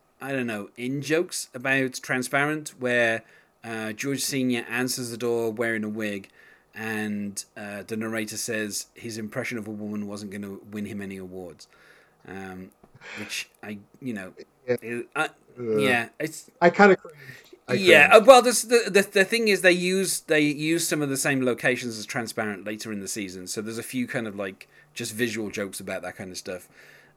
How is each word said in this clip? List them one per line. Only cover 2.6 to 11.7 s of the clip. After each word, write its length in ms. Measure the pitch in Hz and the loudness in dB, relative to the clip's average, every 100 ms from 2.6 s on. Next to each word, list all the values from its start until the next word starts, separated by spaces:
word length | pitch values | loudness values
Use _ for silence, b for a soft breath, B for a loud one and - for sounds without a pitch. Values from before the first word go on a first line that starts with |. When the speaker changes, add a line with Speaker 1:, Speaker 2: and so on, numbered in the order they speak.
| 151 - | -8 -6
Speaker 1:
where, 440 | 123 120 113 113 b b b b | 0 2 2 0 b b b b
uh, 300 | 113 113 110 | -8 -6 -6
George 280 | 107 139 135 | -6 -4 -4
Senior 440 | - 139 127 120 - | -2 0 0 0 -2
answers 400 | 120 127 131 120 | -4 -2 -4 -6
the 80 | 113 | -4
door 340 | 120 117 113 | -2 0 -2
wearing 320 | 110 117 110 | -2 -2 -2
a 60 | 107 | -4
wig, 400 | 110 107 101 - b b b b 110 | -4 -4 -6 -10 b b b b -8
and, 680 | 110 107 107 104 101 98 - 110 | -6 -4 -4 -4 -6 -8 -14 -16
uh, 260 | 104 101 | -14 -12
the 140 | 95 110 | -8 -6
narrator 400 | 113 113 110 107 | -4 -4 -6 -6
says 500 | - 110 107 98 - | -6 -4 -4 -6 -10
his 240 | - 117 110 | -14 -12 -8
impression 400 | 107 127 113 120 | -8 -6 -6 -6
of 100 | 104 | -8
a 40 | |
woman 340 | 104 104 104 101 | -8 -8 -6 -8
wasn't 240 | 101 104 | -10 -10
gonna 260 | 101 101 98 104 | -10 -10 -12 -12
win 140 | 104 98 | -8 -8
him 160 | 101 | -8
any 160 | 98 95 | -8 -10
awards. 500 | 92 92 87 73 - | -12 -12 -14 -16 -20